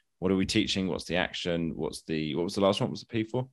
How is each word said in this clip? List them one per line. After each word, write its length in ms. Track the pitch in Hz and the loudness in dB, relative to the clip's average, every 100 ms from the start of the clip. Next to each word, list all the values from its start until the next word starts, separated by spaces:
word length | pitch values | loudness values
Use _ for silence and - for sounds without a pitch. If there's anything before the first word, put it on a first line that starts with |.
| _ - | _ -4
what 120 | 92 | 2
are 40 | 95 | 2
we 100 | 95 | 4
teaching? 420 | 110 - 101 92 | 2 2 0 -2
What's 180 | - - | -2 -2
the 100 | 87 | 0
action? 560 | - - 90 85 82 - | 0 -2 -2 0 -2 -2
What's 280 | 76 - | -6 -6
the, 320 | - 80 78 69 | -4 -4 -2 -2
what 80 | |
was 100 | 87 | -2
the 80 | 101 | 4
last 200 | 98 104 | 4 4
one? 80 | 123 | 0
What 20 | |
was 80 | - | -4
the 80 | - | -6
P 160 | 117 | -4
for? 240 | 110 127 131 | -2 -4 -6